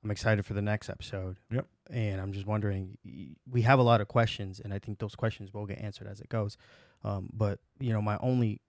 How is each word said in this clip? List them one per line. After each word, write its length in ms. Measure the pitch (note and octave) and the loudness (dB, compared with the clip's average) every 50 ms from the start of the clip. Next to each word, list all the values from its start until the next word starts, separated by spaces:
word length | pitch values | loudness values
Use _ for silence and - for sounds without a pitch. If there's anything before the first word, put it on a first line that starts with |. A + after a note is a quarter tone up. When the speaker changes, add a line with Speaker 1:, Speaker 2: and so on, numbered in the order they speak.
| - | -2
Speaker 1:
I'm 80 | G#2+ | -4
excited 340 | G#2 - - A2+ A2 G2+ G2 | -4 0 4 4 4 4 2
for 80 | - G#2+ | -2 -2
the 80 | G2+ | -2
next 280 | G2+ G#2 G#2 G#2+ - - | 0 0 -2 -2 -4 -8
episode. 480 | G2 - - - - G2 F#2 F#2 F#2 - _ _ | -10 -10 -10 -8 -8 -6 -6 -6 -8 -10 _ _
Speaker 2:
Yep. 140 | A2 B2 C3+ - _ _ _ - | -4 -4 -4 -6 _ _ _ -8
Speaker 1:
And 300 | - A#2+ A2 G#2 G2 F#2+ | -4 -2 -2 -2 -2 -4
I'm 140 | F#2+ G2 F#2+ | -4 -6 -6
just 120 | G2 G2 | -6 -4
wondering, 520 | G#2 G#2+ G#2+ G#2 G#2 G2 F#2+ F#2+ F#2 F#2+ - _ | -2 -2 0 0 0 -2 -2 -4 -6 -10 -16 _
y-, 300 | G2 B1 D2 F#2+ C2 D2 _ _ - | -16 -14 -14 -14 -14 -16 _ _ -2
we 120 | B2 B2 A2 | 2 4 8
have 160 | A2+ C3+ C3 | 8 8 8
a 40 | B2+ | 10
lot 180 | A#2 A#2 A2 | 8 8 6
of 60 | G#2 - | 4 2
questions, 520 | - B2 A#2 A2 - - G#2 F#2+ F#2+ G2 | 2 2 2 2 0 -4 -8 -8 -8 -10
and 140 | - G2+ G2 | -8 -8 -8
I 60 | G2+ | -8
think 200 | - - G#2 - | -6 -8 -8 -8
those 160 | A2 G#2 - | -8 -10 -6
questions 380 | - - A2+ - - G#2 F#2+ G2+ | -4 -4 -4 -4 -4 -14 -14 -10
will 120 | G#2+ G#2 | -10 -8
get 140 | G2 G2 - | -8 -8 -8
answered 280 | - G#2+ G#2+ - - G2+ | -8 -10 -10 -10 -14 -14
as 120 | G2+ G2+ | -14 -14
it 80 | - - | -12 -4
goes. 280 | - A2+ G#2 G2+ - _ - - - - - _ _ _ - | -2 0 0 -2 -4 _ -20 -20 -20 -20 -20 _ _ _ -6
Um, 260 | G#2+ G2+ G2 F#2 - - | -4 -4 -4 -6 -8 -4
but, 260 | G#2+ G#2+ G2+ G2+ - _ _ _ _ | -2 0 0 -2 -4 _ _ _ _
you 140 | C3+ A#2+ A2 | -2 0 0
know, 80 | G#2+ | 0
my 160 | G#2 G#2+ G#2+ - | 0 0 -2 0
only 400 | - B2+ B2+ B2+ A#2+ A2 G#2 - _ | 0 0 2 4 2 2 0 -4 _